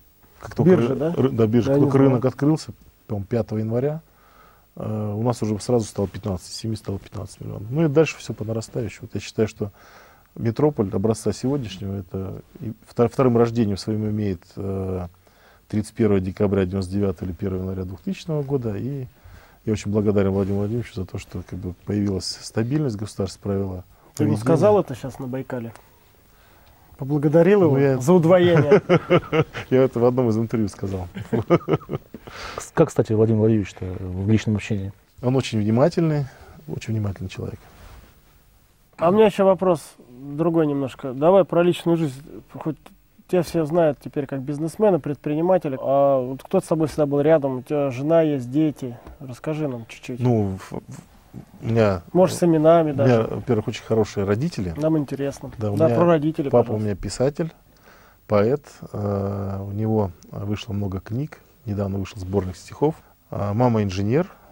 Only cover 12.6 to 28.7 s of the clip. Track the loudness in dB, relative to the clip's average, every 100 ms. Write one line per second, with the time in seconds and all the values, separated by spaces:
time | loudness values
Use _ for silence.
12.6 | -12 -12 -8 0 0 4 4 4 4 2
13.6 | 0 0 -4 -4 -2 -2 -2 -4 -8 -10
14.6 | -6 -4 -4 -6 -8 -14 _ _ _ _
15.6 | _ -6 -4 0 2 2 0 -2 0 2
16.6 | 0 -2 -4 -2 -2 -2 -8 -6 -6 -6
17.6 | -6 -6 -8 -10 -10 -8 -6 -6 -2 -4
18.6 | -4 -6 -6 -8 -10 -16 -20 -20 -20 _
19.6 | -4 -2 0 0 2 2 2 2 0 -2
20.6 | -2 -4 -6 -10 -10 -10 -12 -12 -12 -10
21.6 | -10 -10 -4 -2 0 -2 -6 -10 -8 -4
22.6 | -2 -2 -2 -4 -8 -6 -6 -6 -4 -4
23.6 | -4 -8 -14 _ _ -4 -2 0 2 4
24.6 | 4 4 2 -6 -10 -10 -8 -8 -8 -8
25.6 | -10 -14 -20 _ _ _ _ _ _ _
26.6 | _ _ _ -12 -4 0 4 6 6 6
27.6 | 6 6 4 2 4 6 6 6 6 6
28.6 | 6